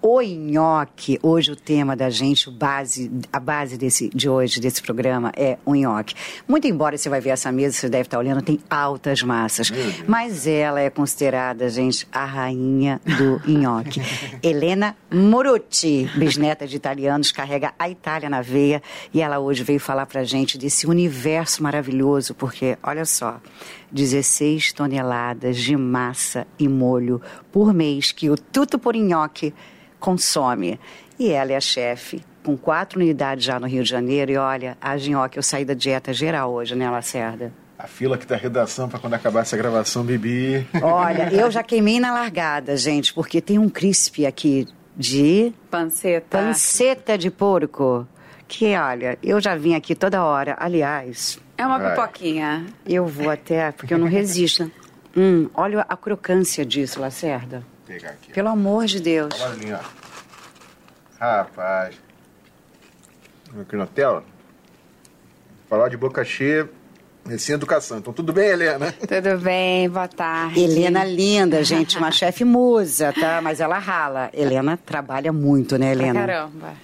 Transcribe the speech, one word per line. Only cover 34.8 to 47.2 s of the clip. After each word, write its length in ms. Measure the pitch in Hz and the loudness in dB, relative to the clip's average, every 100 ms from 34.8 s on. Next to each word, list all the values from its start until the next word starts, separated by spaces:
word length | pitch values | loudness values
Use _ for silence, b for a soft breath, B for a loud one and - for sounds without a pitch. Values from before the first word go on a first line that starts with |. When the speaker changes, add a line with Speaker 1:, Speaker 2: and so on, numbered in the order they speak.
Speaker 1:
a 160 | 139 139 | -6 -4
nhoque, 420 | 139 143 127 - | -2 0 0 -2
eu 40 | |
saí 200 | 139 139 | -4 -2
da 100 | 139 | -4
dieta 380 | 131 135 131 131 | -2 -2 -2 -2
geral 400 | 123 156 156 131 | -4 -2 -2 -2
hoje, 240 | 120 120 123 | -4 -4 -2
né, 140 | 127 | -2
Lacerda? 640 | 120 117 131 113 113 120 - - - | -2 -4 -4 -6 -6 -12 -14 -20 -20
Speaker 2:
A 80 | - | -20
fila 280 | - 131 123 | -4 -2 -2
aqui 100 | - | -2
da 100 | 123 | -2
redação 540 | 123 120 110 - 127 | 0 -2 -2 -2 -6
pra 100 | 123 | -6
quando 140 | 120 | -4
acabar 280 | 113 117 110 | -2 0 0
essa 120 | 117 107 | 0 -2
gravação, 480 | 117 113 107 123 | 0 0 0 -2
Bibi. 640 | 120 123 113 123 131 135 127 175 | -2 -2 -2 -2 0 -2 -2 0
Speaker 1:
Olha, 500 | 156 175 175 160 170 | 2 2 2 0 2
eu 160 | 196 233 | 2 2
já 140 | 226 | 0
queimei 380 | 220 226 208 233 | 0 2 4 4
na 100 | 247 | 2
largada, 640 | 240 233 170 160 147 135 143 | 0 -4 -4 -2 -4 -2 -2
gente, 380 | 131 147 - | 0 0 0
porque 260 | - 156 170 | -4 -2 -2
tem 180 | 165 208 | 2 4
um 120 | 214 | 4
crisp 560 | - 190 185 - - 143 | 2 2 2 0 0 -2
aqui 420 | - 156 135 123 - - - | 2 2 2 0 -10 -20 -8
de 560 | 123 135 147 190 233 226 - | -2 4 6 6 2 -2 -6
Speaker 3:
Panceta. 640 | 175 165 - 190 170 165 196 | -4 -2 -2 0 0 0 -2
Speaker 1:
panceta 800 | 208 226 - - 254 262 - | 0 0 0 2 2 2 -2
de 140 | 214 | 0